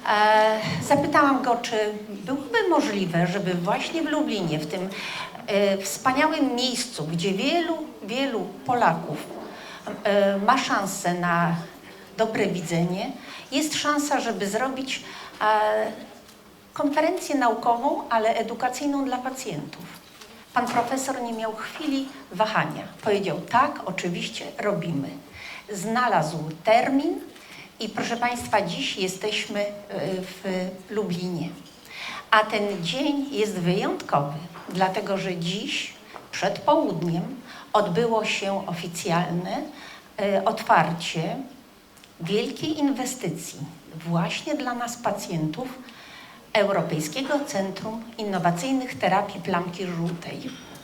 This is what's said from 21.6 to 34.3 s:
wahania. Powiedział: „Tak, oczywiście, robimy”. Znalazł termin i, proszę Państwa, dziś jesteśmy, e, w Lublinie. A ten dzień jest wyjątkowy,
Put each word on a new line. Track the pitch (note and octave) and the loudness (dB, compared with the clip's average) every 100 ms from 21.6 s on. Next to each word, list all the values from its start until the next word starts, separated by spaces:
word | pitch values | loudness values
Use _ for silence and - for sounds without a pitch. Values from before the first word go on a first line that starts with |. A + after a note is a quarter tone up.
| - - D4+ C4+ C4+ - - | -8 -6 -2 -2 -2 -10 -8
wahania. | F#3 A3 F3 D3 C#3+ - - | 0 0 2 0 -2 -10 -6
Powiedział: | A3+ G3+ F3+ D3+ | 2 2 2 -2
„Tak, | - A#3 D4 - - | 2 4 4 0 -6
oczywiście, | E3 F3+ G3 - - D3 - | -4 -2 -2 -6 -8 -10 -4
robimy”. | G#3 E3+ E3+ C#3 C3+ - - - - - - | -2 0 0 -2 -4 -8 -16 -16 -14 -14 -10
Znalazł | G3+ G3+ A#3 B3 F3+ D#3 E3 D#3 - | -6 -2 0 2 2 2 -2 -6 -4
termin | - A#3 C4+ C4+ E4 F#4+ - - - - - - | 4 6 6 2 2 -2 -6 -16 -18 -18 -18 -10
i, | A3 | -6
proszę | A#3+ - A#3 | -4 -2 0
Państwa, | A#3+ A#3+ - G#3+ | 0 -2 2 2
dziś | F3 F3 C4+ G#3+ | 2 -2 -4 -2
jesteśmy, | F#3 - G#3+ G#3 - G3+ | -2 -2 -2 -2 -2 -2
e, | G3+ - - F3+ D3 F#3 | -2 -4 -8 -4 -2 -2
w | F3+ - G3 F#3 F#3 - - | -4 -8 -4 -2 -2 -6 -6
Lublinie. | G#3+ F#3 F3 F3+ E3+ E3+ - - - - - - - - | -4 -2 -2 -2 -2 -4 -8 -16 -20 -18 -12 -10 -10 4
A | G#3+ | 4
ten | G#3+ A3 G#3 F#3 | 6 2 0 -2
dzień | E3 C4 C#4+ C#4+ C4+ | -2 0 0 0 0
jest | G#3 G#3+ | 0 0
wyjątkowy, | F#3 F3 F#3+ C#4+ F#4 - D3+ D3 | 2 2 2 2 -2 0 2 2